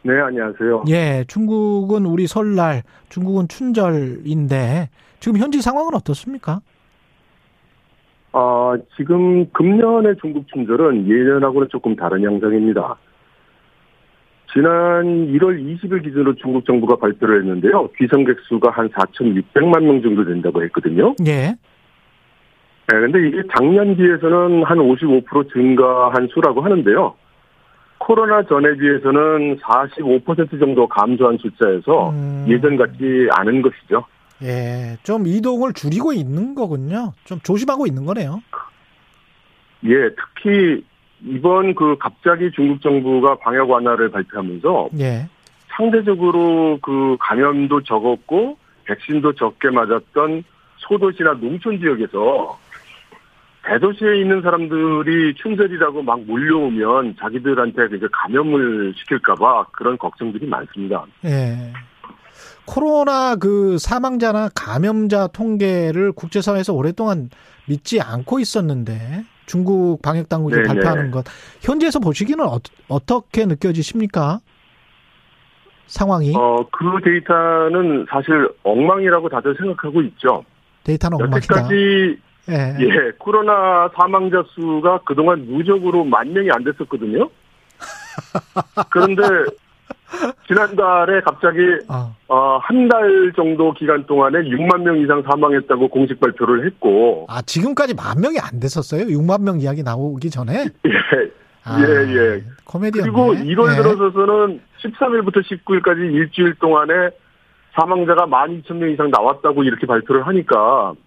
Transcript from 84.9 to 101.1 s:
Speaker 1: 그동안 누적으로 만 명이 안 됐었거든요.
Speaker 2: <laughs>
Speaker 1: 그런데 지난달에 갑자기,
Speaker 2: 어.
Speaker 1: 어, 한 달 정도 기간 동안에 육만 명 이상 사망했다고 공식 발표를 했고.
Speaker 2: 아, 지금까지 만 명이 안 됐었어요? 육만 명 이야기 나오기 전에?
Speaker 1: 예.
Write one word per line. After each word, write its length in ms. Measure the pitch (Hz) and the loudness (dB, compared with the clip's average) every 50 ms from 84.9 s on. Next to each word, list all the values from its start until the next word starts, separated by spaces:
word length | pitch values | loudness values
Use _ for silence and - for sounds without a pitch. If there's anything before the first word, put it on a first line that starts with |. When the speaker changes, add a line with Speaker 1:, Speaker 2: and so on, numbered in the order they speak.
| 185 175 _ | 0 0 _
Speaker 1:
그동안 380 | - 143 143 156 170 175 156 127 | -4 -2 0 2 2 0 0 -4
누적으로 580 | 113 127 147 165 185 196 196 180 180 175 175 165 | -6 -4 -2 0 0 0 0 0 0 0 0 0
만 280 | 139 120 107 117 139 | 2 0 0 0 0
명이 180 | 170 196 196 180 | -2 -2 0 0
안 140 | 135 117 123 | 0 0 0
됐었거든요. 640 | 143 147 - 151 - 139 120 110 107 107 147 247 320 _ _ _ _ _ _ _ _ _ _ | -4 -6 -6 -8 -8 -6 -6 -6 -2 0 0 -2 -2 _ _ _ _ _ _ _ _ _ _
Speaker 2:
<laughs> 1120 | - - - - 855 906 - - - - - 190 _ _ _ 190 - _ _ 214 - _ | -20 -18 -18 -20 -20 -14 -14 -14 -14 -8 -8 -8 _ _ _ -8 -8 _ _ -6 -4 _
Speaker 1:
그런데 320 | - 175 185 190 196 185 208 202 190 175 151 - - _ _ _ _ _ _ _ - _ _ _ - 359 330 240 262 _ _ | 2 2 2 2 2 0 0 2 2 2 0 -2 -6 _ _ _ _ _ _ _ -20 _ _ _ -8 -6 -6 -6 -6 _ _
지난달에 720 | - 185 208 208 202 202 190 202 185 180 175 170 175 196 190 | 0 2 2 2 2 0 0 2 4 4 2 2 2 0 0
갑자기, 360 | - - 147 - - 175 160 170 180 180 175 156 - - | 0 0 -2 2 0 0 2 4 2 2 2 0 -4 -8
Speaker 2:
어. 260 | 139 127 120 117 110 _ _ - | -8 -8 -8 -10 -14 _ _ 0
Speaker 1:
어, 300 | 131 131 135 135 135 131 | 2 2 4 4 2 0
한 260 | - - 233 254 247 240 | 0 0 2 2 4 4
달 440 | 233 226 214 202 190 190 185 180 170 | 4 4 4 4 4 4 2 2 2
정도 380 | - 165 160 160 156 160 160 151 | 0 0 0 0 2 0 0 0
기간 300 | - 156 147 151 143 139 | -2 0 0 0 0 0
동안에 420 | - 147 139 135 135 143 175 165 139 | 0 2 2 2 2 2 0 -2 -2
육만 360 | 123 131 165 175 180 175 175 | -2 -2 2 2 2 2 2
명 140 | 175 165 156 | 0 2 2
이상 240 | 147 143 147 143 | 2 2 0 0
사망했다고 640 | 135 139 143 147 151 147 143 139 139 - 135 123 131 131 | 2 0 0 2 2 2 2 0 0 0 0 2 2 0
공식 320 | - 131 135 127 131 123 | 2 0 0 0 0 0
발표를 460 | 135 120 104 - 120 110 123 117 131 | 0 -2 0 0 0 0 2 0 0
했고. 600 | 185 190 _ - 113 98 104 117 120 104 80 80 - | -4 -6 _ 0 2 4 4 4 2 2 -2 -6 -10
Speaker 2:
아, 140 | 113 123 | -10 -10
지금까지 520 | 120 - - 165 185 269 277 - 285 254 208 | -8 -4 -4 -2 -2 -2 0 0 -2 -2 -2
만 260 | 139 - 151 113 143 | -6 -6 -4 -2 0
명이 180 | 202 294 330 302 | 0 0 -2 -4
안 220 | - - 120 120 | -6 -6 -8 -6
됐었어요? 480 | 120 135 - 165 135 - 151 156 220 233 | -6 -4 -4 -6 -6 -4 -4 -4 -2 -2
육만 320 | 156 143 156 175 190 202 | -2 0 0 0 0 0
명 180 | 202 196 185 156 | 0 -2 -2 -2
이야기 220 | 135 135 143 156 | -2 -2 -4 -4
나오기 480 | 147 123 117 123 139 147 143 127 139 165 | -4 -6 -4 -4 -4 -6 -6 -6 -8 -8
전에? 360 | 151 127 120 113 156 254 285 214 - _ - | -6 -6 -6 -4 -4 -4 -4 -6 -8 _ -2
Speaker 1:
예. 460 | - - - - - | 0 0 0 0 2